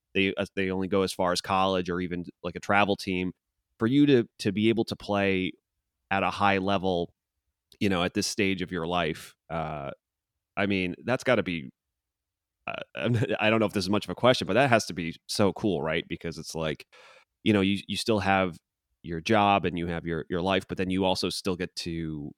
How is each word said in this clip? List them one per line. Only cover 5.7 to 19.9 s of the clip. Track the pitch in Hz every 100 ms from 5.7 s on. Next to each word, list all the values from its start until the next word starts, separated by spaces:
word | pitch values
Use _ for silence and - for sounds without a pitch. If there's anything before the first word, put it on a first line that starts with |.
| _ _ _ _
at | 98
a | 92
high | - 101 98
level, | 95 101 92 87 85 _ _ _ _ _ _ _
you | 101
know, | 92
at | 90
this | 101 98
stage | - 98 95
of | 87
your | 90 82
life, | 87 82 80 - - _
uh, | 82 78 76 69 - _ _ _ _ _ -
I | 101
mean, | 98 90 -
that's | - 127
gotta | - 117
be, | 92 85 64 - _ _ _ _ _ _ _ _ -
uh, | - - -
<laughs> | 92 120 127 107
I | 107
don't | 113
know | 104
if |
this | 104
is | 92
much | 104
of | -
a | -
question, | 117 127 85
but |
that | 101 139
has | 117 -
to |
be | 90 82 - -
so | - 101
cool, | - 107 82
right? | 76 82 -
Because | 82 85 78
it's | 78 80
like, | 80 73 - - - - _ _
you | -
know, | 104
you, | 95 98 -
you | 98
still | - 107
have | 92 98 92 82 _ _ _ _
your | - 85
job | 82 107 101 101
and | 87 85
you |
have | 87